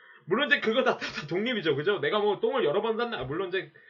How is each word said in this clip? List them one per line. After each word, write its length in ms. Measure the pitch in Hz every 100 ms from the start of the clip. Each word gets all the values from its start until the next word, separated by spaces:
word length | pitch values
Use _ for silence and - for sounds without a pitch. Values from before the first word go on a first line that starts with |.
| - -
물론 240 | - 214 285
이제 120 | 277
그거 220 | 214 240
다, 160 | 240 -
다, 80 | -
다 200 | - 151
독립이죠. 480 | 175 233 220 160 139
그죠? 240 | 156 190
내가 180 | 139 208
뭐 220 | 208 190
똥을 240 | 226 269
여러 180 | 165 175
번 140 | 226 220
쌌나? 240 | 233 220
아, 40 |
물론 240 | 131 160 190
이제 240 | 185 147 -